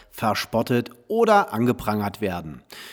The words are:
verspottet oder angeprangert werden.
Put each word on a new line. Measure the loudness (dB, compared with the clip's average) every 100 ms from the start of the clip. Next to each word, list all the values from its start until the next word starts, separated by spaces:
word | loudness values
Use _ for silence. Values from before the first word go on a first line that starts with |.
| -20
verspottet | -4 -2 -2 -2 -2 2 0 0 -8 -4
oder | 2 4 4 4
angeprangert | 0 0 0 0 -2 -2 -4
werden. | -4 -4 -8 -14 -18 -20 -20